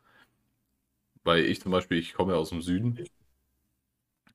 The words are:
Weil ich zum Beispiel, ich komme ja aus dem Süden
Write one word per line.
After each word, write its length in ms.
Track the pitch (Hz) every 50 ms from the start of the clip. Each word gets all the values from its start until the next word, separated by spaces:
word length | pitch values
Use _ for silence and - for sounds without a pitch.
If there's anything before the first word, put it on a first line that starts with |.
| _ _ _ _ _ _ _ _ _ _ _ _ _ _ _ _ _ _ _ _ _ _ _ -
Weil 220 | - 87 85 85 80
ich 160 | - 98 -
zum 100 | - 95
Beispiel, 260 | 90 90 87 - 87 85
ich 140 | 82 -
komme 220 | - - 92 95 90
ja 40 | 80
aus 120 | 80 -
dem 100 | 87 82
Süden 420 | 80 90 90 95 113 120 120 120 117 - _ _ _ _ _ _ _ _ _ _ _ _ _ _ _ _ _ _ _ _ _ _ _ _